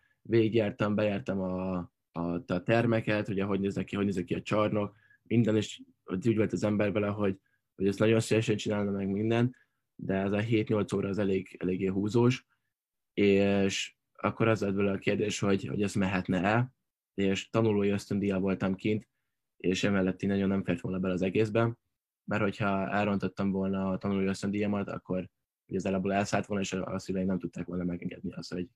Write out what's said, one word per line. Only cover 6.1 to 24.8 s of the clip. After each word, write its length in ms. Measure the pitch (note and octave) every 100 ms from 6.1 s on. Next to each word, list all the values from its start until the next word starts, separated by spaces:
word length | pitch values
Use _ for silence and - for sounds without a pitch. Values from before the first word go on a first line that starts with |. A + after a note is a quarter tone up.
| F#2 A2+ G#2+
volt 160 | G#2
az 120 | F2+
ember 280 | G#2+ G#2 G#2
vele, 160 | G#2 G2+
hogy, 300 | G#2 G2+ G2 _ _ _ -
hogy 120 | G2
ezt 120 | F#2+
nagyon 200 | A2 A2+
szívesen 360 | - A2 A2 G#2
csinálna 360 | G#2+ G#2 G2+
meg 160 | G2 G2
minden, 480 | G2 A2 A#2 B2 - _ _ _ -
de 200 | - F#2+
ez 160 | G2
a 80 | G#2
hét-nyolc 540 | A2 A2 G#2+ G#2+ F#2+
óra 140 | G2+ G2
az 100 | G2
elég, 400 | G2 F#2+ F#2 -
eléggé 260 | F2+ F#2 F#2+
húzós, 640 | G2 G#2 A#2+ B2 C3 - _ _ _ _ _ _
és 800 | - G2+ G2 G2 G2+ G2 - - - _
akkor 340 | - G#2 - A2+
az 140 | G#2+
lett 140 | G2+ G2
vele 160 | G2+
a 60 | G2
kérdés, 420 | - G2+ G#2 -
hogy, 280 | G2+ F#2+ -
hogy 140 | G2
ez 120 | G2+
mehetne-e, 800 | G2+ F#2+ F#2+ - F#2 F#2+ A2+ B2+ - _ _ _
és 360 | - G2 G2 -
tanulói 400 | A2+ A2+ G2+ G2+
ösztöndíjjal 500 | G2+ - G2+ G2+ F#2+
voltam 360 | G2 F#2 G2 F#2+
kint, 320 | G#2+ G#2+ - _ _ _ _ _
és 260 | F2 F#2
emellett 400 | G2+ G2 F#2 -
így 60 | G2
nagyon 180 | G2 G2
nem 160 | G2
fért 180 | F#2 F2
volna 180 | F#2+ F#2
bele 140 | F#2
az 80 | F2+
egészbe, 560 | F#2+ G2+ A2 A2 A2+ A#2 _ _ _ _
mert 180 | - G#2
hogyha 480 | G2+ - G2+ G2 F#2+
elrontottam 600 | G2+ G#2 G2+ F#2+ - G2
volna 380 | F#2+ F#2+ F#2+ F#2+
a 80 | F#2
tanulói 280 | G2+ G2 F#2+
ösztöndíjamat, 600 | F#2+ G2+ G2+ G#2 G#2